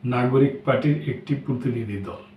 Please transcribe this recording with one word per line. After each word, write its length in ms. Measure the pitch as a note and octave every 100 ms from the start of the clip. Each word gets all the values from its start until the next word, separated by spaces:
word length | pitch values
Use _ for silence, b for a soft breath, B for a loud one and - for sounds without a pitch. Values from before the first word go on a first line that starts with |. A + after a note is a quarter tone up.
নাগরিক 480 | B2 B2 B2+ C3+ C#3 -
পার্টির 440 | - C3 D3+ D3 C#3+
একটি 260 | B2 -
প্রতিনিধি 600 | C#3 - B2 C3+ A#2 A2 G2
দল। 260 | G2 - -